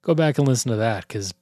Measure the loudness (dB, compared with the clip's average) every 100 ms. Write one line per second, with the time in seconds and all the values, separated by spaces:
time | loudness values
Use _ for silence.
0 | -2 2 2 2 2 2 0 0 0 -2
1 | -6 -10 -10 -12